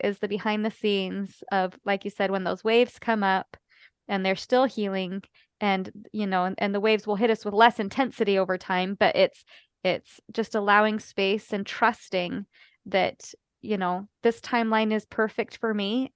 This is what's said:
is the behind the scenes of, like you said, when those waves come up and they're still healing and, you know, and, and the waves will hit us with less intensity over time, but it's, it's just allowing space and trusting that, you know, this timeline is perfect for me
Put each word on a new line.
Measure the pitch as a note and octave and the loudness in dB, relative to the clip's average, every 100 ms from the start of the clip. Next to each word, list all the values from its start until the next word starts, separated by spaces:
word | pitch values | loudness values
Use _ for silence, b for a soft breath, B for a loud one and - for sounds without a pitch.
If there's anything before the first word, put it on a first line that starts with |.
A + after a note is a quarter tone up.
is | G3+ G3 | -2 -2
the | G3 | -4
behind | G3+ A3 G#3+ | -4 -2 -2
the | G#3+ | -2
scenes | - G#3+ G3+ F#3 F#3+ G3 - - | -2 0 0 -2 -6 -8 -12 -4
of, | G3 F#3 - | -2 -2 -4
like | G3+ G3 | -4 -2
you | G3+ | -4
said, | - G3 | -2 -2
when | G3 | 0
those | F3+ F#3 | -2 -2
waves | A3 A#3 B3 - | 2 4 2 -2
come | - A3 | -2 0
up | G3 F#3+ - - _ b b _ - | 2 0 -2 -18 _ b b _ -6
and | G3 F#3+ | -2 0
they're | |
still | F#3+ - B3 | -2 0 2
healing | C4 - G3+ F#3+ F#3 F#3+ - _ _ _ | 2 0 -4 -2 -4 -8 -12 _ _ _
and, | G#3 F#3+ F#3 G#3 - | 0 0 -4 -12 -12
you | G#3+ G3+ | -6 -2
know, | F#3 F3+ | 0 0
and, | - | -2
and | G3+ | -2
the | G3+ | 0
waves | G#3+ G#3+ G#3 | 2 2 0
will | |
hit | G3+ A3+ | 0 2
us | A3 | 0
with | G#3+ | 0
less | G#3 A3+ G#3+ | 6 6 6
intensity | - - B3+ - G3+ F#3+ | -4 -2 -2 0 2 2
over | F#3+ F#3 | 2 -2
time, | - F#3 F#3 G3+ | -2 -2 -2 2
but | G3 | 2
it's, | - F#3+ - - b b _ | 4 2 0 -20 b b _
it's | F#3 D#3+ - - - | -2 -2 -6 -18 -8
just | - G#3+ A3 | -6 -4 -2
allowing | G3+ G#3 G#3+ G#3+ | 4 6 4 0
space | - - F#3+ G#3 - | -6 -2 0 0 -4
and | G3+ | -6
trusting | G3 - A3+ A3 - F#3 F3 - G3+ b b b G3 | -6 0 0 0 -4 -4 -2 -6 -10 b b b -4
that, | F#3+ F3+ - - - _ _ | 0 0 -4 -18 -20 _ _
you | - G3+ | -6 -4
know, | F3+ F3+ G3+ _ | -2 -4 -8 _
this | A#3 A#3 | -2 -2
timeline | - A#3+ A3+ A3 A3 | -4 -2 2 2 2
is | G#3+ - | 0 -2
perfect | - G#3+ - A3 - | -2 -2 -2 -6 -4
for | A3+ | -4
me | G#3 G3 A#3+ C4 | -2 -2 -2 -4